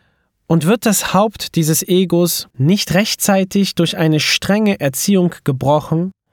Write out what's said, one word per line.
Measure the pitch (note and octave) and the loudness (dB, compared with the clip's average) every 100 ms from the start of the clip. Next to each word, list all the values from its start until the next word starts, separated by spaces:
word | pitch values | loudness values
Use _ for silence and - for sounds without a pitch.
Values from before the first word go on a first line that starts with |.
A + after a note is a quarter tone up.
| _ _ _ _ - | _ _ _ _ -2
Und | E3 D#3 | 0 2
wird | A#3 A3+ | 0 0
das | G3+ - | -2 0
Haupt | F#3+ A3 - - - | 0 0 -2 -8 -2
dieses | D#3 D#3+ - | 0 0 0
Egos | F3+ F#3 E3+ F3 - - | 0 2 2 0 -2 -8
nicht | - C#3 G3+ - | -2 2 2 0
rechtzeitig | E3+ A3 - - G3 F#3+ G3+ F#3+ | 0 0 -2 0 0 0 0 0
durch | - E3 - | 0 -2 0
eine | D#3+ D#3 | 0 0
strenge | - - - G3+ A3 G3 | 0 -2 0 0 0 0
Erziehung | C#3+ C3 - G3 F3 - | -2 -2 0 2 2 -2
gebrochen, | - C3 C3 D3+ - D#3+ F#3 - _ | -4 -2 2 0 0 -4 -4 -8 _